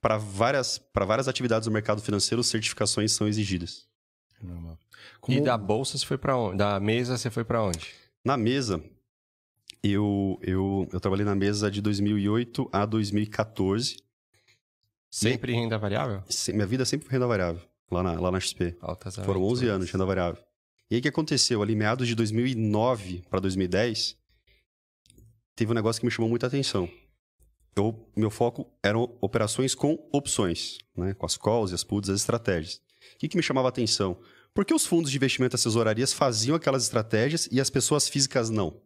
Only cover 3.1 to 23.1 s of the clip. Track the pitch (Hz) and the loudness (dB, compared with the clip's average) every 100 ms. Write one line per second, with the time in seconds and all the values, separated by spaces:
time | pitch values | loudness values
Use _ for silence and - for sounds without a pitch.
3.1 | - 107 107 104 92 85 - _ _ _ | 2 0 0 0 -2 -4 -12 _ _ _
4.1 | _ _ _ 95 87 85 82 _ - - | _ _ _ -14 -12 -12 -16 _ -20 -20
5.1 | - - 135 147 120 95 107 135 139 - | -18 0 2 2 0 2 0 0 -4 -4
6.1 | 135 - 131 110 95 101 101 101 113 123 | -2 0 0 0 2 2 2 2 0 0
7.1 | 123 120 107 117 117 104 85 - - _ | -2 -2 -4 -2 0 0 -2 -8 -18 _
8.1 | _ 131 135 113 135 120 87 76 _ _ | _ 0 2 2 2 0 -2 -4 _ _
9.1 | _ _ _ _ _ _ - 101 101 104 | _ _ _ _ _ _ -4 0 2 2
10.1 | 101 98 90 90 92 98 98 92 92 98 | 2 0 -2 -2 0 0 0 -2 -2 0
11.1 | 95 104 98 98 104 104 101 104 101 104 | 0 0 2 2 2 0 0 -2 0 0
12.1 | 104 101 110 120 - 135 95 104 110 104 | 2 2 0 -2 -4 -2 0 0 0 0
13.1 | 104 104 - 107 - 95 101 127 - _ | -2 -2 -2 -4 0 2 2 -2 -8 _
14.1 | _ _ _ _ _ _ _ _ _ _ | _ _ _ _ _ _ _ _ _ _
15.1 | - 110 127 127 117 117 110 104 104 139 | -2 0 0 0 -2 0 -2 -2 -2 -2
16.1 | 98 95 - - 107 98 127 127 143 - | -4 -6 -6 -2 0 0 0 0 -2 -2
17.1 | 131 123 110 87 87 - _ _ 90 90 | 0 2 2 0 -2 -10 _ _ 0 0
18.1 | 85 90 92 - - 90 87 - 85 - | 0 0 0 -2 -2 -4 -4 -10 -10 -10
19.1 | 95 98 95 95 123 123 98 90 95 95 | -8 -2 2 2 2 2 0 -2 0 0
20.1 | 95 87 82 _ _ _ _ _ 120 135 | 2 0 -4 _ _ _ _ _ 0 0
21.1 | 143 156 139 - 117 104 107 107 123 123 | 0 0 2 2 2 2 2 2 2 0
22.1 | 113 113 107 123 120 110 107 117 123 92 | 0 0 2 0 0 0 2 2 0 -4